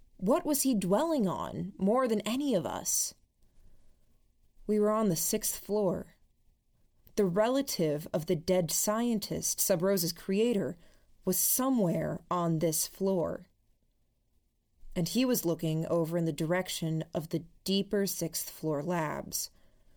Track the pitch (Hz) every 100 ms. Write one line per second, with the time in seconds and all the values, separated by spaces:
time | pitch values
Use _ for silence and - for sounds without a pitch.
0 | - - 185 320 302 294 269 220 180 202
1 | 330 302 190 117 80 - 175 - 190 240
2 | 262 214 - 254 285 196 131 - - -
3 | - - _ _ - - - - - -
4 | _ _ _ _ _ - - 214 208 214
5 | 220 160 - 214 - - - 202 190 -
6 | - _ _ _ _ _ _ _ _ _
7 | - - 196 180 226 269 277 - 156 147
8 | - 170 151 170 175 185 165 - - 220
9 | 240 220 - 160 - - - 180 190 196
10 | 170 170 - 196 240 208 139 165 - -
11 | _ - - 185 - - 262 247 180 160
12 | 156 160 - 180 170 160 165 156 - -
13 | 190 185 165 - - _ _ _ _ _
14 | _ _ _ _ _ _ _ _ - -
15 | 165 233 254 226 175 160 160 156 165 170
16 | 160 170 165 147 160 180 185 - 165 160
17 | - - 156 170 - - - 196 196 208
18 | 196 - 165 - - - 156 143 156 175
19 | 151 139 - - - - - _ _